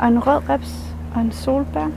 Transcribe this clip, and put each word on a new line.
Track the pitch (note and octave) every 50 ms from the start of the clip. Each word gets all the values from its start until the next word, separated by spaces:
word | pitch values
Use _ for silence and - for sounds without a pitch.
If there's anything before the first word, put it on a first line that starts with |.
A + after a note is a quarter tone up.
og | A#3+ A#3+
en | A#3 A#3 A#3
rød | C4+ C#4+ - - -
reps, | C#4 C#4 - - - - - - - - - - -
og | A#3
en | A#3 A3+ A3+
solbær, | - - - C4 C#4 C#4+ - - D4+ D#4 D#4 D#4